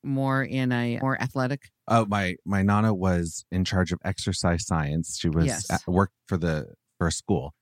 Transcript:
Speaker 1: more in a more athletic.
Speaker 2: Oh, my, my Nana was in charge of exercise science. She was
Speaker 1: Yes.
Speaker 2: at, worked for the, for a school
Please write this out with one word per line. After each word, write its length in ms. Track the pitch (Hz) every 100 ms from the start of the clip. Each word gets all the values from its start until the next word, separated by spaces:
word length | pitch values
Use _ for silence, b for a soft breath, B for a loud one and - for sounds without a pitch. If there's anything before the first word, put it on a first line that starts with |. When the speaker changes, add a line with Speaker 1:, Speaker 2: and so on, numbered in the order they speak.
Speaker 1:
more 380 | 139 135 135 135
in 260 | 131 131 131
a 260 | 120 120 120
more 200 | 135 131
athletic. 500 | 127 135 127 139 - _ -
Speaker 2:
Oh, 160 | 113 104
my, 300 | 104 92 90
my 180 | - 98
Nana 300 | 98 104 110
was 500 | 98 92 87 85 - -
in 140 | 92
charge 280 | 90 92 85
of 60 | 87
exercise 600 | - - - 92 90 85 -
science. 520 | 82 73 78 80 -
She 100 | 85
was 180 | 80 82
Speaker 1:
Yes. 240 | 82 -
Speaker 2:
at, 100 | 87 -
worked 260 | 90 101 _ -
for 80 | 92
the, 380 | 85 78 - - _ _
for 80 | 85
a 40 |
school 420 | - - 87 69 _